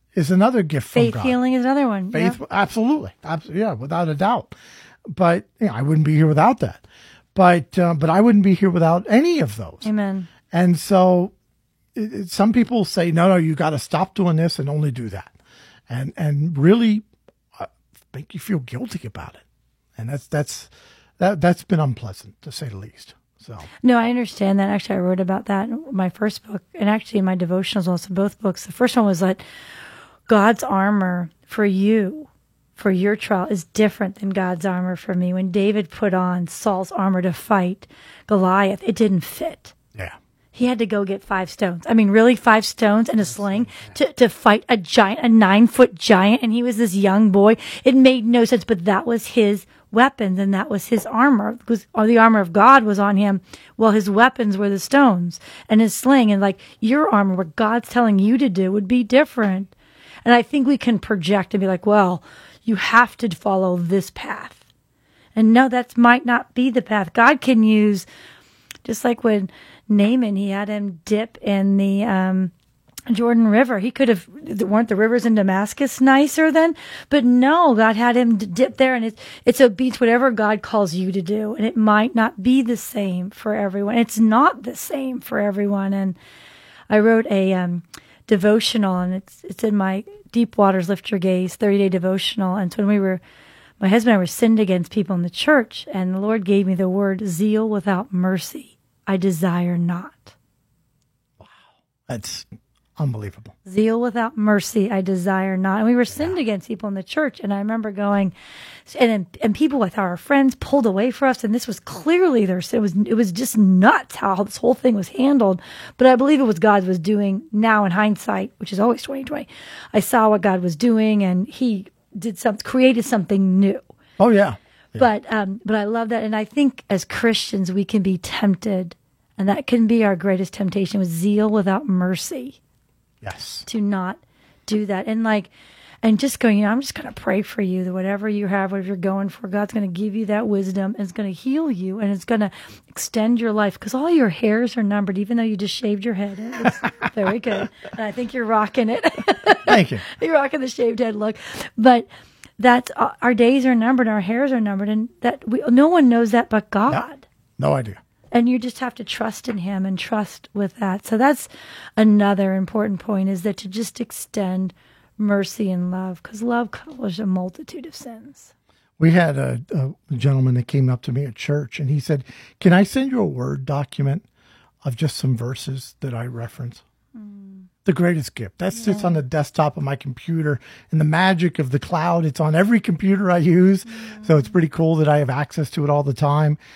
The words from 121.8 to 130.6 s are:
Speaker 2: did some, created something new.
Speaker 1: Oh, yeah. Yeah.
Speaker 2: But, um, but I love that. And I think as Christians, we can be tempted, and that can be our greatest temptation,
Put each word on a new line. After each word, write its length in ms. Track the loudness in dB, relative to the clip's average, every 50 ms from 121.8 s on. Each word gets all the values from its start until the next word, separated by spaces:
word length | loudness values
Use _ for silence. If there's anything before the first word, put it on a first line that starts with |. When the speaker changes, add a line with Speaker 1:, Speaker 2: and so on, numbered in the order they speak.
| -8 -12 _ _ _ _ -14 -10
Speaker 2:
did 200 | -10 -10 -8 -4
some, 180 | -4 -4 -4 -4
created 460 | -6 -4 0 4 4 4 4 2 -2
something 560 | -2 -2 -2 -2 0 0 0 2 2 2 2
new. 180 | 2 2 0 -4 -10 _ _ _ _ _ _ 2
Speaker 1:
Oh, 120 | 4 4
yeah. 240 | 6 4 2 2 -2 -8 _ _ _ _ _ _ -2
Yeah. 40 | 2
Speaker 2:
But, 300 | 2 2 2 -2 -6 -6
um, 300 | -4 -4 -4 -4 -6 -8 -6
but 100 | -4 -2
I 80 | -2 -2
love 240 | -2 -4 -4 -4 -4
that. 160 | -4 -4 -4
And 100 | -4 -4
I 120 | -4 -4
think 360 | -4 0 0 0 0 0 -4 -6 -4
as 160 | -4 -4 -4
Christians, 640 | -6 -6 -2 0 0 0 0 -4 -4 -4 -4 -4 -2
we 140 | -2 -4 -4
can 160 | -2 -2 0
be 140 | 0 0 -2
tempted, 800 | -4 -6 -8 -6 -2 0 0 0 0 -2 -4 -4 -4 -6 -8 -12 _ _ _ _ _ _ _ _
and 100 | -4 -2 -2
that 160 | -2 -2 -2
can 200 | -2 0 2 2
be 160 | 2 2 2
our 140 | 2 2 0
greatest 380 | 0 0 -2 0 -2 -2 -6 -6
temptation, 440 | -6